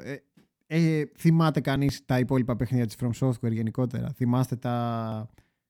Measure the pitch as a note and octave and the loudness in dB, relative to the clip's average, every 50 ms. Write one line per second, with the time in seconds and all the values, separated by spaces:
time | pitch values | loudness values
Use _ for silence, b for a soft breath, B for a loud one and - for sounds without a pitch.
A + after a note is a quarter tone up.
0 | - A#2+ C#3+ B2+ - _ _ _ _ _ _ _ _ _ D#3 E3 E3+ D#3+ D#3+ D3+ | -4 -10 -12 -12 -14 _ _ _ _ _ _ _ _ _ 0 2 2 2 2 0
1 | D3 - - - - E3 E3 E3 D#3+ D#3 C#3+ D3 A#2+ C#3+ C3+ C3+ C#3+ C#3 B2 - | -2 -4 -8 2 4 4 6 6 4 4 2 2 0 0 0 2 2 0 0 -2
2 | - - C3 B2+ B2+ A#2+ C3+ C3 A#2+ A2+ A#2+ G2+ B2 - C3 B2 A#2+ G#2+ - - | -2 0 2 2 2 2 2 0 0 0 -2 -2 -2 0 0 0 0 0 -2 -4
3 | B2 A#2+ A2+ - C#3 C3 A#2+ - - A#2 A2+ A2+ A2+ A2 G#2+ - B2+ A#2+ A#2+ A#2 | -4 -4 -2 0 0 0 0 0 -2 -2 -2 -2 -2 -4 -2 -2 -2 -2 -2 -6
4 | A#2+ - C3+ - B2+ A#2+ B2 B2+ B2+ - B2+ A#2 - B2 A#2+ A#2+ A#2+ A#2 A#2 A2+ | -6 -6 -4 -2 0 0 2 2 0 -2 -4 -6 -4 -4 -4 -2 -2 -4 -4 -4
5 | A2+ A2 A2 A2 A2 - - _ _ _ _ _ _ _ | -6 -6 -6 -8 -10 -12 -16 _ _ _ _ _ _ _